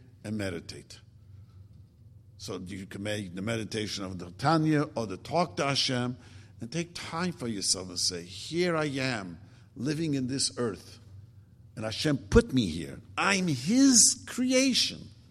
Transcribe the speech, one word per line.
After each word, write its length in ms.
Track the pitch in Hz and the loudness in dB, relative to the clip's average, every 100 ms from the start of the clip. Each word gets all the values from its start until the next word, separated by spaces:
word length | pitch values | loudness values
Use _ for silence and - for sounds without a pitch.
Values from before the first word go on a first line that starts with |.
| - - | -20 -14
and 140 | 104 107 | -6 -4
meditate. 640 | 98 85 - - - - - - - - - - - - - - - - - - | -2 -4 -8 -14 -16 -20 -20 -20 -20 -20 -20 -20 -20 -20 -20 -20 -20 -20 -20 -16
So 240 | - 98 92 | -10 -8 -8
you 200 | 98 95 | -10 -10
can 180 | 98 | -8
make 300 | 104 107 95 | -4 -4 -4
the 80 | 92 | -6
meditation 640 | 101 113 101 110 107 - | -4 -4 -4 -4 -4 -6
of 160 | 92 92 | -8 -8
the 120 | 87 | -12
Tanya 540 | 92 139 160 156 151 147 - | -2 2 4 4 2 2 -2
or 120 | 110 | -6
the 100 | 92 | -8
talk 400 | - 156 175 - | -2 0 0 0
to 80 | 139 | 0
Hashem 500 | 131 - 127 123 127 - - - - | 0 0 0 -2 -4 -12 -20 -20 -16
and 100 | 117 | -8
take 220 | 165 170 | -6 -6
time 380 | - - 165 180 | -8 -8 -4 -4
for 160 | - 120 | -2 -4
yourself 420 | 101 87 95 92 | -2 0 0 -2
and 100 | 85 | -2
say, 240 | - 90 | -2 -2
Here 540 | 87 98 - 160 180 160 | -8 -12 -6 0 2 2
I 80 | 151 | 0
am 540 | 135 131 113 90 82 - - - - | 0 -2 -2 -6 -12 -16 -20 -18 -6
living 380 | 131 151 160 | -2 -2 0
in 140 | 139 123 | 0 -2
this 240 | 135 - - | -2 -2 0
earth 420 | 120 87 - - - - - - - - - - | -2 -2 -10 -20 -20 -20 -20 -20 -20 -20 -16 -10
and 100 | 110 | -8
Hashem 320 | 107 156 143 - | -2 0 0 6
put 240 | - - | 8 8
me 140 | 131 95 | 4 2
here. 320 | 82 71 67 - - | -2 -6 -10 -10 0
I'm 300 | 180 196 180 | 2 4 2
His 760 | 131 139 247 277 240 - - - | 0 2 6 8 8 8 4 -4
creation. 840 | - 254 262 269 233 - 78 - - - | -2 2 4 4 2 0 -4 -12 -20 -20